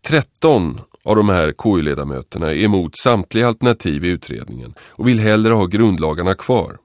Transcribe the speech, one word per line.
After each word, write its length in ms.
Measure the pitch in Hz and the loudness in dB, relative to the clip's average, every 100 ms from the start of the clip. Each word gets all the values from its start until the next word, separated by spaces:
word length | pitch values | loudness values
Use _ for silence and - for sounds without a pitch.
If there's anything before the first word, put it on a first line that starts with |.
| - | 0
Tretton 720 | 151 - _ 160 127 82 62 - _ | -2 -2 _ 2 2 0 -8 -16 _
av 120 | - 107 | 0 2
de 120 | 104 | 4
här 240 | 90 78 | 2 0
K 260 | - 113 92 | 0 0 2
U-ledamöterna 720 | 76 71 71 65 - - 80 | 0 -4 -6 -8 -10 -6 -4
är 140 | 76 | 0
emot 320 | 104 98 82 - | 0 0 -2 -4
samtliga 500 | 127 113 87 113 120 | 0 0 -2 -2 -2
alternativ 580 | 113 123 113 92 73 | 0 0 0 -4 -4
i 60 | 87 | -4
utredningen 640 | 87 - 60 - 60 60 - - | -4 -8 -14 -14 -16 -16 -20 -20
och 160 | - 123 | -2 0
vill 100 | 113 | 2
hellre 340 | 107 107 110 | 2 2 4
ha 140 | 113 90 | 2 2
grundlagarna 680 | 101 113 85 78 78 90 | 2 2 2 -2 -2 -2
kvar 380 | 95 - 123 80 - | -4 0 -2 -2 -12